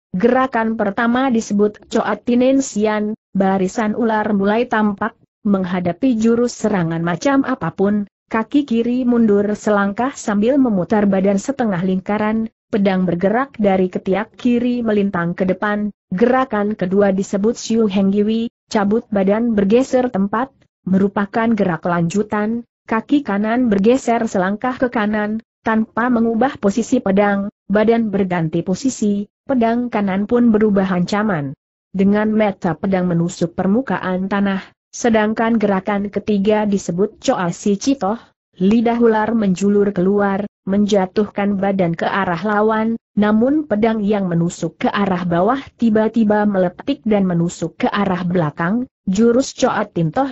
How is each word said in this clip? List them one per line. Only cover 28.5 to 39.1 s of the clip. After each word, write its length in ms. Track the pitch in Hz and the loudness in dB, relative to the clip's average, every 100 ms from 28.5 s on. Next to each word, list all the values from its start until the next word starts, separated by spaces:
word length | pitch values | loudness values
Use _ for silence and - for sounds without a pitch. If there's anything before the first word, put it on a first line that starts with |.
| 170 180 | -2 -2
posisi, 600 | 185 262 - 208 202 202 _ | -2 -4 -2 -2 -2 -6 _
pedang 480 | - 262 226 240 247 | -4 0 2 0 -2
kanan 320 | 214 196 190 | -2 -2 -2
pun 320 | 208 240 240 214 | 0 2 4 4
berubah 320 | 220 196 190 | 4 2 0
ancaman. 640 | 180 180 202 220 165 139 - _ _ _ | 0 0 -2 0 -2 -4 -10 _ _ _
Dengan 380 | 190 196 208 220 | 0 2 2 2
mata 400 | 214 208 190 180 160 | 2 0 0 -4 -2
pedang 320 | 190 185 180 | -2 0 0
menusuk 420 | 170 170 - 170 | 0 -2 -2 -4
permukaan 800 | - 185 220 262 180 185 185 190 | -2 0 0 0 -4 -4 -4 -2
tanah, 320 | 202 196 190 - _ _ | -2 -2 -4 -8 _ _
sedangkan 720 | - 247 220 214 220 226 233 | -4 0 2 0 0 0 0
gerakan 480 | 202 190 202 202 202 | 0 0 -2 -4 -4
ketiga 560 | 202 - 202 202 214 | -6 -2 0 2 2
disebut 560 | 214 196 - 175 214 - | 0 -2 -2 -2 -2 -2
Choa 320 | - 247 175 | -2 0 -2
Si 240 | 175 208 202 | -2 -2 -2
Citoh, 420 | 277 269 190 233 - _ _ - | -2 -2 -2 -6 -10 _ _ -2
lidah 400 | 190 233 233 233 | 2 2 2 2
ular 320 | 233 | 4